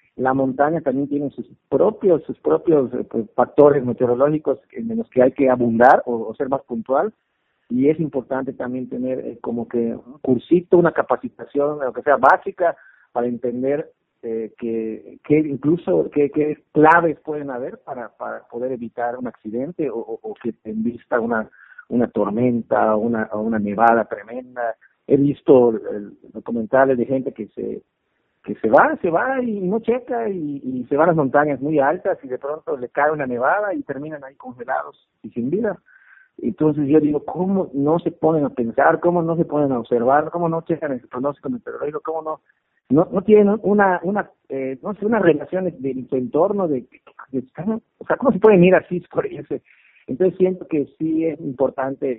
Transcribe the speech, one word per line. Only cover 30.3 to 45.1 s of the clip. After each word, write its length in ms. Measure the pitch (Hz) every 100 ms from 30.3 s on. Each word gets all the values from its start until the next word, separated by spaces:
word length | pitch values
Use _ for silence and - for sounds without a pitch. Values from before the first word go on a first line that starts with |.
| 185 147 139
y 240 | 131 127 120
se 80 | 143
va 80 |
a 40 | 170
las 80 | 165
montañas 440 | 135 143 151 131
muy 180 | 143 156
altas 400 | 135 180 196 175
y 60 | 131
de 100 | 127
pronto 380 | 139 156 165 143
le 120 | 123
cae 200 | 143 151
una 160 | 156 131
nevada 460 | 120 135 190 208
y 80 | 294
terminan 380 | - 135 147 156
ahí 100 | 135
congelados 720 | 139 254 120 120 143 147 - _ _
y 80 | 110
sin 200 | - 120
vida. 280 | 185 226 - _ _ _ - _ -
Entonces 440 | 240 - 156 147 139
yo 120 | 156
digo, 240 | 147 147
¿cómo 460 | - 151 185 196 165
no 240 | 135 143 170
se 140 | 170
ponen 320 | - 160 160
a 60 | 139
pensar? 500 | - 117 113 151 160
¿Cómo 220 | 175 175
no 140 | 165 165
se 80 |
ponen 280 | 165 147 143
a 60 | 127
observar? 520 | 113 120 120 143 156
¿Cómo 180 | 175 170
no 140 | 165
checan 300 | - 156 156
el 80 | 127 -
pronóstico 420 | 123 143 143 143
meteorológico? 500 | 123 - 120 143 151
¿Cómo 200 | - 160
no? 180 | 156 156 _ _ _ _ -
No, 200 | 139 160
no 100 | 190
tienen 340 | 190 208 202 208
una, 380 | 180 208 196 180
una, 280 | 170 208 - _ -
eh, 300 | 135 131 135
no 120 | 180
sé, 120 | 196
una 140 | 208